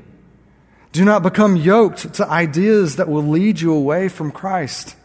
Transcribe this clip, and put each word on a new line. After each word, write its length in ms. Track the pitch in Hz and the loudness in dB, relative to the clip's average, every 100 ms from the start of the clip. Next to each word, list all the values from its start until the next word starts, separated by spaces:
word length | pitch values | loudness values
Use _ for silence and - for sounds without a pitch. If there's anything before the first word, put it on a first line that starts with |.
| - - _ _ _ _ _ _ _ | -20 -20 _ _ _ _ _ _ _
Do 100 | 156 | 0
not 200 | 196 208 | 2 2
become 340 | 175 214 208 175 | 0 2 2 2
yoked 560 | 160 226 196 - - | 4 4 2 0 -10
to 140 | - 190 | -6 -2
ideas 680 | 156 165 151 208 214 165 139 | -2 -2 0 2 2 2 -2
that 120 | 170 | -2
will 140 | 151 | -2
lead 360 | 147 160 214 160 | 0 0 0 0
you 140 | 165 | 0
away 380 | 151 139 170 190 | 0 0 -2 -4
from 200 | - 151 | -6 -10
Christ. 640 | - 190 185 131 - - - | -8 -6 -6 -6 -10 -14 -20